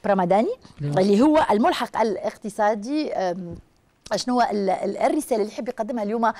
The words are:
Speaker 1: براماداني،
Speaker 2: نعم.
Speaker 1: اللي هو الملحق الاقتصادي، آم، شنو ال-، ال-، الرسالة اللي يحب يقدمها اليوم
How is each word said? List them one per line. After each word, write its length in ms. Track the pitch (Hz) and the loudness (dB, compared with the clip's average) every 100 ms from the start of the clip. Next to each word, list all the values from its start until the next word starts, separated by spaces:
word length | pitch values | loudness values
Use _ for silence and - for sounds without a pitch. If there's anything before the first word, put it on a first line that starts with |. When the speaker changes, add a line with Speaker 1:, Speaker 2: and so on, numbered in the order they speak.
Speaker 1:
براماداني، 500 | 202 190 175 196 339 508 - - | 0 2 4 2 2 -2 -10 -10
Speaker 2:
نعم. 180 | 143 147 | -2 2
Speaker 1:
اللي 240 | 196 202 | 4 6
هو 240 | 302 311 - | 6 4 4
الملحق 500 | 208 330 302 233 - | 2 2 0 -2 -2
الاقتصادي، 1120 | 220 190 214 - 214 - 208 214 226 302 285 | -2 -2 -6 -8 -8 0 0 0 -2 -4 -2
آم، 420 | - 185 180 170 170 - _ _ _ - 208 | -2 -4 -4 -8 -14 -18 _ _ _ -8 -6
شنو 240 | - 247 | -2 0
ال-، 300 | - 208 190 | 0 0 -2
ال-، 260 | 185 196 202 | -2 -2 -2
الرسالة 440 | 262 302 - 226 | 0 0 -2 -2
اللي 120 | 214 | -2
يحب 160 | 294 220 | -6 -8
يقدمها 340 | - 220 240 | -8 -6 -4
اليوم 300 | 208 233 226 | -4 0 0